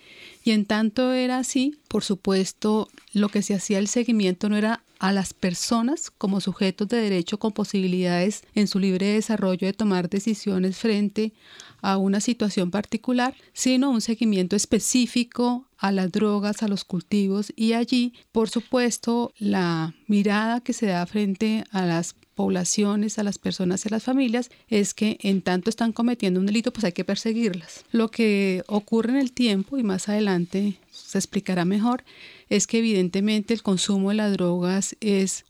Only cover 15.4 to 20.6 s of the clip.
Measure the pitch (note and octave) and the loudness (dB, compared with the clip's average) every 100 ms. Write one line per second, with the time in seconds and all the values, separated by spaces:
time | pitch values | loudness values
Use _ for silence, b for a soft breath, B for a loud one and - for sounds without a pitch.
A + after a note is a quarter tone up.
15.4 | A#3+ B3 - _ G3 G3 F#3 G#3 G#3+ G#3 | 0 -2 -6 _ 0 0 0 0 0 0
16.4 | G#3 G#3+ G#3+ G3 - F3+ - G#3 G3 G3 | -2 -2 -2 -4 -4 -6 0 0 2 0
17.4 | G#3 - A3 A3+ A#3+ B3+ A#3+ B B A3+ | -4 -2 0 0 2 0 0 B B -2
18.4 | A3 A#3+ - B3+ A#3+ - - A#3 A#3+ - | 0 -2 -2 0 0 0 -2 -2 -2 -4
19.4 | G3+ G3 F3 E3 D#3+ - - G#3 G3+ G#3 | -2 0 0 0 -4 -8 0 2 2 2
20.4 | A3 A#3+ | 0 -2